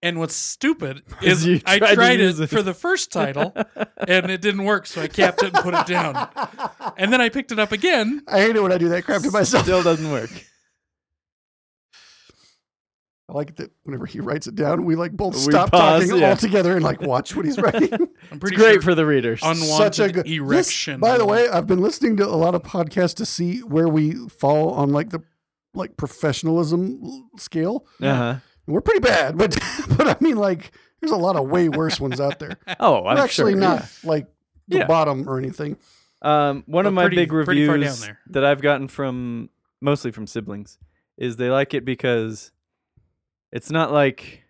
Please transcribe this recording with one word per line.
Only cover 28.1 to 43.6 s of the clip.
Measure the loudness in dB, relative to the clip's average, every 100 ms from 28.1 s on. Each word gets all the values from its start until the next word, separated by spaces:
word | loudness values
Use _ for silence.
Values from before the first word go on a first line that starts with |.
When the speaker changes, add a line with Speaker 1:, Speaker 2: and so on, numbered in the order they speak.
| 0 -2 -4 _ _ -4
Speaker 3:
And |
we're | -4
pretty | 2 2
bad, | 4 2 0 2
but, | 0 0 -4 -10
<laughs> | -2 2
but | 2
I | 2
mean, | 2 2
like, | 0 -2 -8 _ _ _
there's | -2
a | 0
lot | 0 0
of | 0
way | 2 2
worse | 2 -2 -2
ones | -4 -2
out | -4 -4
there. | -10 -14 -12
Speaker 2:
<laughs> | 0
Oh, | 2 2 2
I'm | 2
Speaker 3:
We're | 2
actually | 2 2
Speaker 2:
sure, | 2
Speaker 3:
not, | 2 0
Speaker 2:
yeah. | -4 -14 -4
Speaker 3:
like, | -4 -4 _ _ _ _
the | -2
Speaker 2:
Yeah. | 2
Speaker 3:
bottom | 2 2 -2 -6
or | -6
anything. | -6 -8 -10 -10 _ _ _ _
Speaker 2:
Um, | 0 2 2 -2 -4
one | 0 0
of |
Speaker 1:
But | 2
Speaker 2:
my | 2
Speaker 1:
pretty, | 2 0
Speaker 2:
big |
Speaker 1:
pretty | 0 2 2 4
far | 2
down |
Speaker 2:
reviews | 0 -4 -10
Speaker 1:
there. | -16 -6
Speaker 2:
that | 0 2
I've | 2
gotten | 0 0 -4
from, | -8 -6 -6 -8 -10 -12 _ _ _
mostly | -2 -2 -2
from | -10 -10
siblings, | -10 -10 -14 -16 _ -20 _ _ -10
is | -8 -4
they | -2
like | 0 0
it | -4
because | -6 -4 -2 -2 -2 -8 -18 _ _ _ _ _ _ _ _ _ _
it's | -14